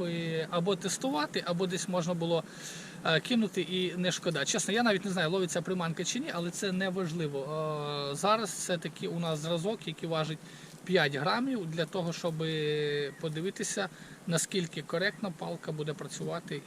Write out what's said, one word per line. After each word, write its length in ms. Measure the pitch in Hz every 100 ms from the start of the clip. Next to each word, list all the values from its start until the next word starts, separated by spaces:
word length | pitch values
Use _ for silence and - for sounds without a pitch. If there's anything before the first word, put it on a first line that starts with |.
е, 460 | 175 170 165 160 160
або 240 | 175 175 185
тестувати, 680 | 196 - 269 294 294 226 170
або 220 | 175 190
десь 200 | 180 -
можна 260 | 180 165
було, 300 | 180 165 165 - - - - - - -
е, 140 | 160
кинути 420 | - 240 214 -
і 360 | 175 185 180 175
не 140 | 180
шкода. 340 | - 185 160 139
Чесно, 280 | 214 -
я 100 | 208
навіть 220 | 240 196 202
не 60 |
знаю, 180 | 185 160
ловиться 320 | 190 180 180
приманка 420 | 170 185 170 160
чи 160 | 175 240
ні, 120 | 311
але 160 | 175 175
це 220 | 170 202
не 180 | 185 190
важливо. 500 | 185 175 170 151 143 135 156 156 151 147 147 143
Е, 40 | 143
зараз 340 | 196 220 208
це 280 | - - 175
такий 300 | 170 - 185
у 120 | 170
нас 200 | 170 156
зразок, 480 | 160 170 180 220 -
який 220 | 156 170
важить 300 | 160 151 156 - - - -
п'ять 320 | - 180 147 143
грамів, 500 | 165 214 269 247 165
для 200 | 165 156
того, 280 | 196 170
щоб 200 | 160 175 160 160 156 151 151 147 147 143 -
подивитися, 680 | 165 156 185 - 202 - 190 - - - -
наскільки 540 | 165 - 196 170 -
коректно 520 | 151 165 190 - 202 156
палка 340 | 170 170 -
буде 220 | 156 151
працювати, 680 | 143 143 - 156 165 165 151